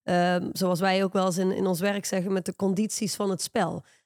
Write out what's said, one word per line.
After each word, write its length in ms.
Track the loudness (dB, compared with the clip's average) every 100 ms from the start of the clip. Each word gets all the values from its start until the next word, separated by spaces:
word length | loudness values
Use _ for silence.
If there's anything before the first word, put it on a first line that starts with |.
Ehm, 460 | 0 2 4 2 -2
zoals 280 | -2 0 2
wij 240 | 2 2
ook 80 | 2
wel 140 | 2 0
eens 120 | 2
in, 140 | 0
in 140 | 0 0
ons 140 | 0
werk 240 | 0 -2
zeggen, 280 | -2 -2 0
met 120 | -2
de 120 | -4 -2
condities 580 | 0 0 -2 -2 -4
van 160 | -2 -2
het 120 | -2
spel. 420 | -2 -2 -2 -2 -12 _